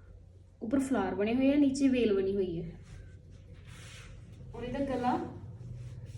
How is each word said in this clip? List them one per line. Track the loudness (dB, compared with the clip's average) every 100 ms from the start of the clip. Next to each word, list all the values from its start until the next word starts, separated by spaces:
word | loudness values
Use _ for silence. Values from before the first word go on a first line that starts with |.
| -20 -20 -20 -20 -20 -12
ਉੱਪਰ | 0 0
ਫਲਾਵਰ | 2 2 2
ਬਣੇ | 0 2
ਹੋਏ | 4 6
ਆ, | 6
ਨੀਚੇ | 6 6 4
ਵੇਲ | 6 4
ਬਣੀ | 4 2
ਹੋਈ | 2 0 -2
ਹੈ। | -6 -10 -14 -16 -16 -18 -18 -18 -18 -18 -16 -16 -16 -16 -16 -16 -16 -14 -12
ਔਰ | -10
ਇਹਦਾ | -6 -2
ਗਲਾ | -2 0 2 2 0 -8 -12 -12 -12 -10 -10 -12 -12